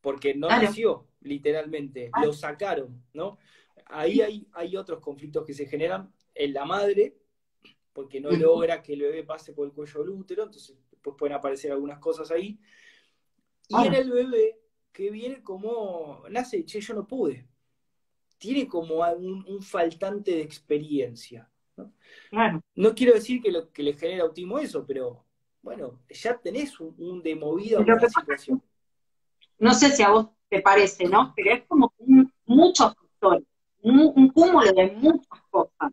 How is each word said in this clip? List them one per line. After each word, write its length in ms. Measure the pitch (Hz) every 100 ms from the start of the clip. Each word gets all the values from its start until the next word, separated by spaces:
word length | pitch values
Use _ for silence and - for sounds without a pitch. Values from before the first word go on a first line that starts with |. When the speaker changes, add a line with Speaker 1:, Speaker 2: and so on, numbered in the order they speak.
Speaker 1:
porque 340 | 139 139 143
no 140 | 139 160
Speaker 2:
Claro. 140 | 233
Speaker 1:
nació, 460 | 214 214 220 - _ _
literalmente, 880 | 139 143 147 156 151 156 143 131 120
Speaker 2:
Claro. 160 | 220 233
Speaker 1:
lo 60 |
sacaron, 680 | - 156 147 202 160 127 123 _
¿no? 240 | 147 185 202 _ _ _ _ _
Ahí 340 | 151 160 214
hay, 280 | 214 214 -
hay 220 | 170 170 190
otros 240 | 190 160
conflictos 440 | 151 143 151 151 151
que 80 |
se 120 | 139 135
generan 460 | 147 165 185 190 _ _
en 200 | - 143
la 100 | 135
madre, 520 | 143 190 202 196 214 _ _ _ _ _ _ _ _
porque 280 | - 139 135
no 100 | 143
Speaker 2:
Ujú. 120 | 170
Speaker 1:
logra 380 | 160 165 165 160
que 120 | 151
el 80 | 143
bebé 220 | 143 160
pase 280 | 147 156 -
por 120 | 147 143
el 80 |
cuello 260 | 147 147 147
del 80 | 165
útero, 340 | 196 190 185
entonces 340 | 214 - - _ _
después 260 | _ - 139
pueden 180 | 143 143
aparecer 360 | 139 135 151
algunas 260 | 139 143 147
cosas 300 | 165 160 156
ahí. 280 | 170 202 214 _ _ _ _ _ _ _ _ _ _ _
Y 180 | 208 226
en 80 |
Speaker 2:
Claro. 0 |
Speaker 1:
el 160 | 269 262
bebé, 500 | 247 254 233 220 - _ _ _
que 180 | - 196
viene 320 | 214 247 269
como, 800 | 214 190 208 233 202 170 156 131 -
nace, 340 | 220 254 202
"Che, 160 | 165 208
yo 140 | 208
no 120 | 214 202
pude". 400 | 262 180 123 _ _ _ _ _ _ _ _ _ _
Tiene 300 | 196 269 254
como 360 | 170 165 160
a-, 100 | 170
un, 300 | 170 185 190 190
un 140 | 196
faltante 680 | 190 190 170 165 196 202 202
de 100 | 165
experiencia, 1080 | 151 - _ 147 156 147 123 117 - 117 _ _ _ -
¿no? 180 | - _ _ - _
Speaker 2:
Claro. 320 | 214 226 165 - -
Speaker 1:
No 180 | 208
quiero 200 | 226 247
decir 280 | 220 214 247
que 100 | 226
lo, 200 | 170 165
que 100 | -
le 100 | 143
genere 280 | 143 170 185
autismo 360 | 165 160 180 247
eso, 280 | 294 151 131
pero, 400 | 135 123 120 _ _ _ _
bueno, 380 | - - 135 120 _
ya 280 | - 220 240
tenés 420 | 170 220 285 -
un, 140 | 160 -
un 240 | 170 180
de 140 | 160 156
movida 440 | 151 170 208 214
Speaker 2:
Lo 40 |
Speaker 1:
una 140 | 208 233
Speaker 2:
que 100 | 233
pasa 120 | -
Speaker 1:
situación. 420 | - 285 - 262
Speaker 2:
es 0 |
que, 1000 | _ _ _ _ _ _ _ _ _ _
no 100 | 220
sé 160 | 254 285
si 120 | 277
a 80 | 208
vos 180 | 220 220 _ _
te 120 | 196
parece, 460 | 196 202 196 - 175
¿no? 260 | 202 262 -
Pero 160 | 190
es 100 | 240 _
como 260 | 320 262 _
un, 340 | 247 262 262 _ -
muchos 480 | 254 349 349 226
factores, 500 | - _ _ - 175 - _ _ _
un, 300 | 214 269 311
un 140 | 269 262
cúmulo 420 | 311 349 339 220
de 180 | 185 190
muchas 480 | 208 285 320 _ - _
cosas 420 | - - _ 285